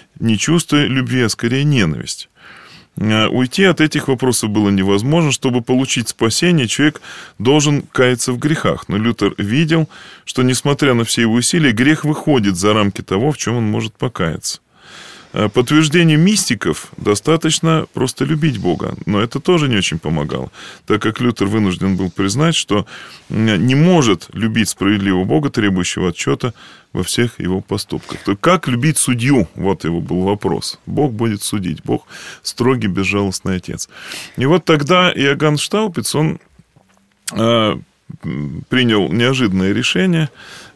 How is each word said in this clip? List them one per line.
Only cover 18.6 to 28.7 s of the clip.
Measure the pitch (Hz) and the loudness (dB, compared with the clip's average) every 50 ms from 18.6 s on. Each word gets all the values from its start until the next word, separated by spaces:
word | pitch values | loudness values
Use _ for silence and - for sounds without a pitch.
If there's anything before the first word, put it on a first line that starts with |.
| 90 90 82 - - 76 71 - - | 0 -2 0 0 -2 -6 -6 -6 -4
но | - 104 101 | -2 0 0
это | 110 120 - - | 0 -2 -4 -2
тоже | - - 180 165 151 | 0 2 2 2 2
не | 135 120 | 2 0
очень | 101 90 - 80 | 0 0 -2 -4
помогало, | 80 - 78 80 78 73 78 76 65 64 - - - - - - - _ | -4 -4 -2 -2 -2 -2 -2 -4 -6 -6 -10 -12 -16 -20 -20 -20 -12 _
так | - 104 107 | -2 -2 0
как | - 107 110 - | 0 -2 -2 0
Лютер | 123 120 113 - 123 | 0 0 0 0 0
вынужден | 98 104 110 107 95 90 92 95 95 95 | 0 2 2 2 0 0 0 0 0 0
был | 90 95 87 | 0 -2 -4
признать, | - - 98 98 101 127 156 170 160 | -2 -2 -2 -2 0 0 0 0 0
что, | - - - 202 208 196 - - - - - - - - - | -2 -2 0 0 0 -2 -4 -10 -18 -20 -20 -20 -20 -12 -6
м, | - 107 110 110 110 85 98 | -2 0 2 2 2 2 2
не | 127 131 | 2 4
может | 143 156 180 185 165 131 113 95 80 - - - | 4 4 6 6 4 4 4 2 0 -2 -8 -6
любить | 92 107 113 110 117 104 - | -4 -4 -2 0 0 0 -2
справедливого | - - 95 98 107 101 98 98 95 90 92 | -2 0 0 2 2 2 2 0 2 0 2
Бога, | 107 139 156 147 139 | 0 0 0 0 0
требующего | - 120 104 101 95 90 90 - - 87 87 90 | 0 0 0 2 2 0 -2 -2 -2 -2 -2 -2
отчёта | 85 - - - 139 - - 120 - - - - - - _ _ - | -2 -2 -2 -2 -2 -2 -2 -6 -6 -10 -16 -20 -20 -20 _ _ -6
во | - | -6
всех | 92 - - - 120 117 - - | -4 -2 0 0 -2 -2 -2 -4
его | 87 90 92 95 | -4 -4 -2 -4
поступках. | 101 - 101 104 - - - - - - - - - | -4 -4 -6 -6 -4 -6 -8 -10 -8 -10 -12 -6 -4
То | 98 101 | -4 -4
как | - - 160 185 180 - | 0 2 2 2 2 0
любить | - | -2